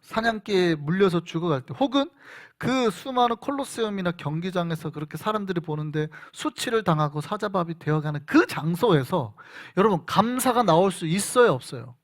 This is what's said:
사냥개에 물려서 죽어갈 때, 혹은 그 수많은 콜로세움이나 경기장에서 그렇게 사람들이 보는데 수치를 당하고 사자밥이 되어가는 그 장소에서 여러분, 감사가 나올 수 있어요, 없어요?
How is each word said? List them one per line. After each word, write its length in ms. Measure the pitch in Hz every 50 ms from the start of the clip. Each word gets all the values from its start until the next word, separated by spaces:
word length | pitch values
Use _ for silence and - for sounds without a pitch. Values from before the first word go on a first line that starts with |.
| _
사냥개에 720 | - - 226 220 233 226 214 - - 208 185 180 175 165
물려서 500 | 151 147 143 170 190 202 190 165 175 170
죽어갈 380 | - - 165 165 175 151 131 127
때, 100 | - 120 -
혹은 320 | 269 277 233 277 277 349 _ _ - - - - - - _ _
그 320 | - 226 254 262 254 220
수많은 460 | - - - 269 254 247 247 240 233
콜로세움이나 720 | 226 - - 285 277 269 - - - 226 214 202 196 185 180 170
경기장에서 760 | 175 - 147 147 160 170 190 180 190 170 170 160 156 - 160
그렇게 260 | 139 151 156 151 -
사람들이 440 | 151 - 214 214 214 202 190 185 170
보는데 480 | 151 - 151 151 151 151 147 156 151 151 - - - - _
수치를 500 | - - 302 - - - 254 233 226 208
당하고 380 | 196 160 151 151 147 143 151
사자밥이 580 | 147 - 208 202 214 214 196 190 175 165 165 160
되어가는 480 | - 147 151 156 147 156 151 143 143
그 200 | - - 294 370
장소에서 880 | - - - 135 160 175 175 - 233 180 147 131 - 185 175 127 104 - - - - - - - - -
여러분, 280 | 175 196 220 202 156 -
감사가 600 | - - 175 202 233 247 254 254 254 233 240 240
나올 280 | 190 160 165 190 196 180
수 140 | - 180
있어요, 460 | 160 160 202 202 - - 254 240 220 151
없어요? 420 | 127 - - - 123 120 123 - _